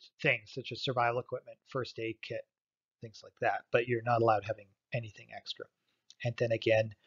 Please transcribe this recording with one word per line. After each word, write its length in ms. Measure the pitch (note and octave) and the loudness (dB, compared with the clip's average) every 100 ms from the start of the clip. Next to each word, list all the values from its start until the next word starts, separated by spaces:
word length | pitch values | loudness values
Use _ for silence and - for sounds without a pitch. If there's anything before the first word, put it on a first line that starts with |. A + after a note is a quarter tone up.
| - - | -16 -2
things 300 | D3+ A#2+ G#2+ | 2 2 0
such 200 | - - | -12 -8
as 120 | B2 | -6
survival 360 | C#3+ B2 A#2+ A#2+ | -2 0 2 0
equipment, 380 | - B2+ - A2+ - | -4 -8 -12 -20 -10
first 320 | C3+ A#2 - | -6 -6 -6
aid 180 | A2+ A2 - | -6 -6 -8
kit, 140 | A2+ - _ _ _ _ _ | -10 -10 _ _ _ _ _
things 200 | A#2 - | -18 -16
like 120 | - - | -20 -2
that, 220 | A2+ G2+ - | 0 0 0
but 160 | B2 A#2+ | 0 2
you're 140 | A#2 | 0
not 200 | A#2 A#2 | 2 4
allowed 220 | A2+ G#2 | 4 4
having 220 | G2+ A2 - _ _ | 0 -8 -10 _ _
anything 340 | A#2+ A2+ - A2+ G#2+ | -6 -6 -12 -18 -18
extra. 280 | - - A2+ _ _ _ _ - A#2+ | -14 -14 -14 _ _ _ _ -8 -4
And 100 | A#2 | 0
then 140 | A#2 | 0
again, 440 | A2+ A#2 A2 A2+ - | 2 4 4 4 -4